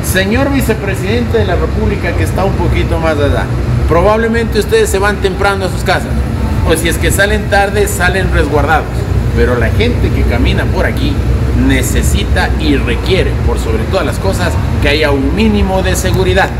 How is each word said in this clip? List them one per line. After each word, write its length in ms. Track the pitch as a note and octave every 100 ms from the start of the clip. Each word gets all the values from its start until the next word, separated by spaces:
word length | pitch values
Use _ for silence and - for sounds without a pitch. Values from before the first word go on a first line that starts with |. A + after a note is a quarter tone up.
señor 480 | - F#3 G3 A#3 C#4
vicepresidente 840 | C#4 A3 A3 G3+ F#3 F#3 A#3 A#3 A3+
de 80 | F#3+
la 100 | E3
República 560 | D#3+ - G#3+ G3+ E3 E3
que 60 |
está 200 | - -
un 80 | F#3+
poquito 460 | - - - - -
más 180 | D#3+ D3+
allá, 280 | C#3+ B2+ - - - - -
probablemente 720 | - F#3 G#3+ A3+ A3+ A3+ A3
ustedes 300 | F#3+ A3 G#3+
se 100 | F#3+
van 180 | G3+ G3
temprano 480 | G3 F#3 G3 G3 F#3
a 40 |
sus 140 | -
casas, 280 | - E3 - - - - - - -
o 60 | D#3
si 140 | E3+
es 80 | -
que 120 | E3
salen 400 | - G3+ G#3+ -
tarde, 380 | G3 G3+ G#3 G3
salen 460 | - F3+ F#3 F3+
resguardados. 540 | F3 D3+ D3 C#3+ D#3 B2 - - - - -
Pero 180 | A#3 -
la 120 | -
gente 400 | - A#3 A#3 -
que 140 | -
camina 420 | - - - - -
por 200 | - B2
aquí 280 | - - - - - - - C4
necesita 840 | C4 - - - - G#3 - - -
y 160 | D#3 C#3
requiere, 560 | A#2+ A#2+ - F#3+ - - -
por 100 | -
sobre 260 | - A2+ -
todas 200 | F#3+ D3+
las 140 | A#2
cosas, 320 | - - F3 - - -
que 80 | D3
haya 220 | D3+ D3+
un 220 | C#3 C3+
mínimo 480 | F3+ A3 G#3 G3 F#3+
de 140 | F#3 F#3
seguridad. 540 | F#3 F3+ F#3 F#3 D#3+ -